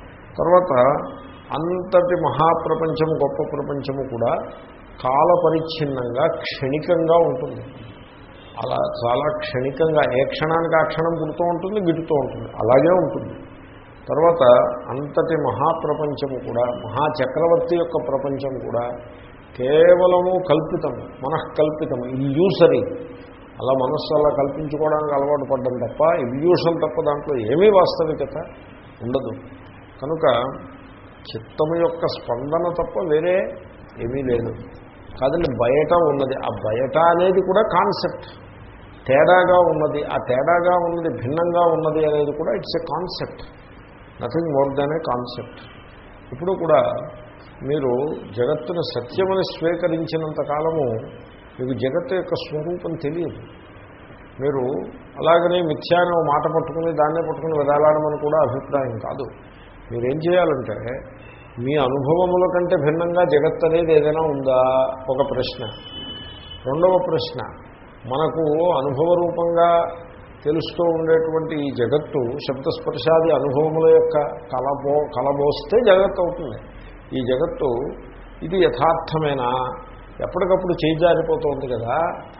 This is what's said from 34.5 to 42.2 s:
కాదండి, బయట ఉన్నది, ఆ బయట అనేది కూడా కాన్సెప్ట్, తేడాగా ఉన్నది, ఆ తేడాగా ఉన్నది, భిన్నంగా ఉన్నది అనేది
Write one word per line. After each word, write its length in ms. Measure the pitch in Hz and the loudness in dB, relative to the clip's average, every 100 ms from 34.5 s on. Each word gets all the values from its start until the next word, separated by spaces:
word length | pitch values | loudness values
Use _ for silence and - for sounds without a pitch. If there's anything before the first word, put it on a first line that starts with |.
| 110 - - - - - - | -8 -14 -18 -20 -20 -16 -2
కాదండి, 320 | 131 170 156 117 | 0 2 0 2
బయట 280 | 120 143 - 175 156 | 2 4 4 4 4
ఉన్నది, 240 | 143 131 131 123 | 2 -2 -2 -6
ఆ 40 | 104 107 | -6 -4
బయట 300 | 113 131 156 170 | -2 0 4 4
అనేది 280 | 170 185 185 185 | 4 4 2 2
కూడా 120 | 196 220 | 2 2
కాన్సెప్ట్, 520 | 175 170 - 170 - - - - - - - - - - | 2 0 -2 -4 -8 -16 -20 -20 -20 -20 -20 -20 -10 2
తేడాగా 500 | 135 160 180 180 180 170 | 4 6 6 6 6 4
ఉన్నది, 300 | 156 151 147 - | 2 0 -2 -4
ఆ 20 | 139 - | -4 -2
తేడాగా 460 | 123 151 170 175 180 170 | 0 2 2 4 2 0
ఉన్నది, 240 | 170 165 160 | -2 -4 -4
భిన్నంగా 400 | 123 160 175 175 170 | -4 -2 0 2 2
ఉన్నది 280 | 156 156 156 151 | 2 0 0 0
అనేది 240 | 151 | 0